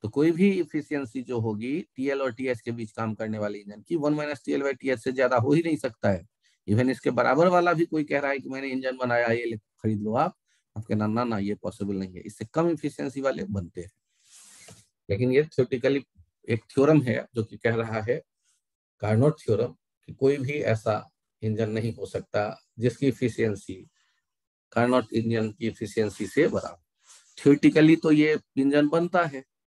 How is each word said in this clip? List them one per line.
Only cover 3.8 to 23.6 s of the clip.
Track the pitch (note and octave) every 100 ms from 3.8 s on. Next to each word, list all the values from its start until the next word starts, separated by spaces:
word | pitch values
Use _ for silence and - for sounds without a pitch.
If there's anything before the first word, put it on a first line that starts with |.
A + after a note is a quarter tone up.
की | - E3+
one | D3 D3+
minus | D3 C#3+ -
टीएल | C#3+
by | C#3 C3+
टीएच | C3 B2+
से | C3+
ज्यादा | C3 B2 B2+
हो | A#2+
ही | D3
नहीं | E3+ D3+
सकता | C3 A2+ G#2+
है। | F#2 - _ _ _ -
Even | G#2+ B2+
इसके | B2+ C#3+
बराबर | B2 A#2+ C3 F3
वाला | F3+ F3
भी | E3 E3
कोई | D#3
कह | D3 C#3+
रहा | C#3
है | C#3
कि | C3
मैंने | C3+ C3+
इंजन | C3 C3 B2+
बनाया, | B2+ A#2+ A#2+
ये | A2+ A#2
ले, | A2+
खरीद | _ _ A2 G#2+
लो | G#2+
आप, | A#2 E3+ - _ _ _ -
आप | A2
कहना, | G#2+ G#2+
"ना, | A2
ना, | B2 G#2+
ये | G2+ G#2
possible | - - G2+ G2
नहीं | F#2+
है।" | F2+
इससे | - - A2
कम | - E3+
efficiency | D#3 D3 - C#3+ C3+
वाले | C3+ B2+
बनते | - G#2 E2+ -
हैं। | F2 _ _ _ _ - - - - - _ _ _
लेकिन | G2+ B2
ये | C3
theoretically | D#3 - B2+ C3 C3+ C#3 B2+ _ _ _ -
एक | A#2+
theorem | _ - C#3 D#3
है | B2 A#2+ A#2 A#2
जो |
कि | G#2+ -
कह | A#2 A2+
रहा | A2+ A2
है, | G#2+ C#3+ - _ _ _ _ _ _ _
Carnot | G#2 A2 C#3 D#3
theorem, | - G#2 A#2+ - _ _ -
कि |
कोई | - C3+ C#3+
भी | C3
ऐसा | D3 A2 A2 - G#2+ - _ _ _
इंजन | A2 G#2+ A2
नहीं | A2 A#2
हो | G#2 F#2+
सकता | G2 - G#2+ G#2 - _ -
जिसकी | A#2+ - C#3
efficiency | A#2+ B2 - A2+ G2